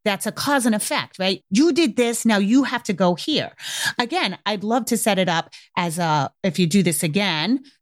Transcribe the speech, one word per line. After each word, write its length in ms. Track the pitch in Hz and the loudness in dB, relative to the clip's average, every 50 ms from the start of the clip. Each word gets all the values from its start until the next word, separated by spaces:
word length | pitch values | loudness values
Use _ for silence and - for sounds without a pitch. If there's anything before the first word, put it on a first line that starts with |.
| - | -4
That's 220 | 214 196 190 - | -4 -4 -4 -4
a 60 | - | -8
cause 340 | - - - 277 285 277 226 | -8 -6 -2 0 0 2 2
and 80 | 247 214 | 0 0
effect, 460 | 208 - - 302 254 135 - - - | 0 -2 -2 -4 -4 -4 -6 -6 -4
right? 240 | 185 190 196 - - - | -2 -2 -2 -4 -4 0
You 200 | 185 220 302 349 | 2 4 4 4
did 260 | 269 339 330 240 - - | 4 2 2 2 2 0
this, 280 | 240 233 233 - - | 0 0 0 0 0
now 140 | 226 220 196 | 2 2 2
you 240 | 202 196 240 277 269 | 4 4 4 4 4
have 180 | - 254 240 - | 2 -2 -4 -4
to 100 | - 202 | -4 -2
go 200 | 147 190 180 175 | 0 2 2 0
here. 380 | - - - 302 208 117 - - - - - - - - - - - | 0 -2 -2 -2 -2 -2 -4 -8 -12 -12 -10 -8 -6 -4 -4 -2 -2
Again, 400 | 247 240 320 370 311 202 185 - - 190 | -2 -2 -2 -2 -2 -2 -4 -6 -6 -6
I'd 160 | 214 190 190 | -4 -4 -2
love 220 | 214 233 262 226 | -2 -2 -2 0
to 120 | - 240 226 | 0 -2 0
set 220 | - 226 202 185 | 2 2 2 2
it 100 | 185 180 | 2 0
up 240 | 170 165 165 - - - - _ - 180 | 0 -2 -2 -4 -10 -20 -20 _ -6 -4
as 220 | 175 175 156 180 | -4 -2 -2 -2
a, 320 | 170 160 151 151 135 - - _ - | 0 0 2 0 0 -2 -4 _ -4
"If 140 | 190 - - | -2 0 0
you 80 | 175 | 2
do 160 | 160 190 202 | 2 4 2
this 220 | 175 175 160 - - | 2 2 0 0 -2
again, 600 | 165 147 196 208 196 165 151 156 196 254 277 - - _ _ | -2 -2 0 0 0 -2 -2 0 0 -2 -2 -4 -8 _ _